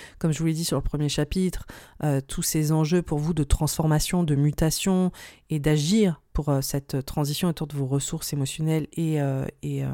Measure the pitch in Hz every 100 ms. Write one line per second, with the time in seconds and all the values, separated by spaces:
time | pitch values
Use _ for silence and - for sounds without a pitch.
0 | - - 165 151 165 160 170 139 - 147
1 | 147 151 147 190 185 - - - - -
2 | 151 135 135 - - 160 151 156 151 180
3 | - 147 156 160 143 - 151 - 156 151
4 | - 180 165 143 147 - 160 - 190 185
5 | 185 - - - - 156 147 151 147 220
6 | 190 151 _ - 147 135 135 143 139 135
7 | 131 156 143 147 180 160 151 143 131 139
8 | - 160 - 143 135 - 156 160 147 -
9 | 160 151 139 135 - - 147 139 131